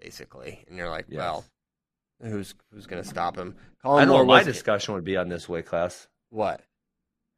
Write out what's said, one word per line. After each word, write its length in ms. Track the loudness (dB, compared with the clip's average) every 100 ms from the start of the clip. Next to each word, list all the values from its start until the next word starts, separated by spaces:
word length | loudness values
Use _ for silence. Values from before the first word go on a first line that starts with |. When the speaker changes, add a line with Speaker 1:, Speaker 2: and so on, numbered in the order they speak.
Speaker 1:
basically. 640 | -20 -20 -20 -18 -18 -18 -18
And 120 | -12
you're 100 | -8
like, 160 | -8 -10
Speaker 2:
Yes. 80 | -8
Speaker 1:
"Well, 260 | -6 -8 -12 _ _ _ _ _ _ _
who's, 320 | -10 -8 -10 -16 _
who's 140 | -20 -14
gonna 180 | -12
stop 320 | -10 -6 -6 -6
him?" 180 | -12 -14
Speaker 2:
I 240 | -20 _
Speaker 1:
Colin 180 | 2 6
Speaker 2:
don't 80 | 8
know 40 |
Speaker 1:
Moore 100 | 6
Speaker 2:
what 80 | 8
my 60 | 6
Speaker 1:
was 80 | 6
Speaker 2:
discussion 480 | -2 -2 -2 -2
would 100 | -6
be 140 | -2 -2
on 100 | -2
this 180 | -6 -6
weight 200 | -8 -4
class. 420 | -4 -4 -6 -20 _ _
Speaker 1:
What? 320 | -4 -4 -4 _ _ _ _ _ _ _